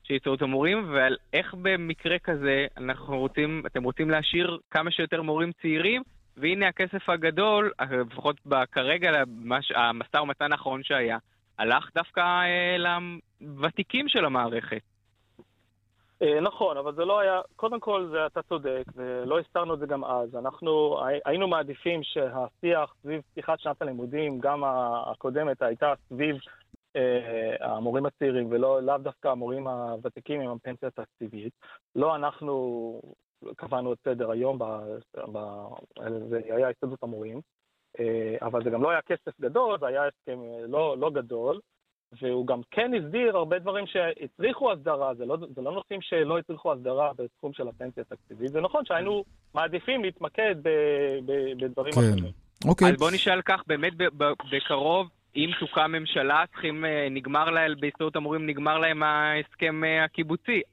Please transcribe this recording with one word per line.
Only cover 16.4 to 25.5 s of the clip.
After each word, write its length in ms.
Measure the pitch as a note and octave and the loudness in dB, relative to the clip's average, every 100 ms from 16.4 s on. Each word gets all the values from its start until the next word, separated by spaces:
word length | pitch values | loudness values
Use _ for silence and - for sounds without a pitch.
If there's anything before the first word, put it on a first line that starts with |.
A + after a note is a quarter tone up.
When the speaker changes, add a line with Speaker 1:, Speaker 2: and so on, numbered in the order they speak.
Speaker 2:
נכון, 360 | F#3+ - F#3+ C#3+ | 2 2 0 0
אבל 180 | C#3+ D3 | -4 -2
זה 100 | F3 | 2
לא 140 | G#3 | 4
היה, 220 | G3 F#3 F#3 - | 4 2 -2 -4
קודם 240 | A3 A#3 | -4 -2
כל, 280 | A3+ G3+ F3 | -2 -2 0
זה, 140 | D#3 D#3 | -2 -2
אתה 160 | F3 | -4
צודק, 420 | - E3 C#3 C3 B2+ B2+ | -4 -4 -2 -4 -6 -10
ולא 440 | B2+ B2 B2+ D#3+ | -6 -6 0 0
הסתרנו 340 | E3 F3 E3+ | 0 -2 -2
את 60 | D#3 | -4
זה 60 | C#3+ | -2
גם 200 | C#3+ B2+ | -4 -2
אז. 300 | B2 A#2 B2 | -2 -2 -4
אנחנו 680 | B2+ - E3 D#3 D3+ C#3+ C3 | -6 -4 0 2 4 2 0
הי-, 140 | C#3+ - | -2 0
היינו 220 | E3+ F#3+ | 0 2
מעדיפים 560 | E3 C#3+ C3+ E3+ E3+ | 0 -2 -4 -2 -2
שהשיח 920 | C#3+ D#3 C3 B2+ B2 - E3+ E3+ C#3+ - | -2 -2 -2 -2 -6 -4 0 2 0 -6
סביב 200 | C#3 D#3 - | -8 -8 -8
פתיחת 280 | - - D#3+ | -10 -2 -2
שנת 220 | D3+ C#3+ | -2 -4
הלימודים, 580 | D3 B2 A#2+ D3 D3+ C3 | -6 -6 -6 -2 -2 0
גם 240 | C#3 C#3+ | 0 0
ה-, 400 | C#3 B2+ A#2+ A#2+ - | 0 0 0 -2 -4
הקודמת, 500 | A#2 C3+ C3+ D3+ | -4 -2 -2 0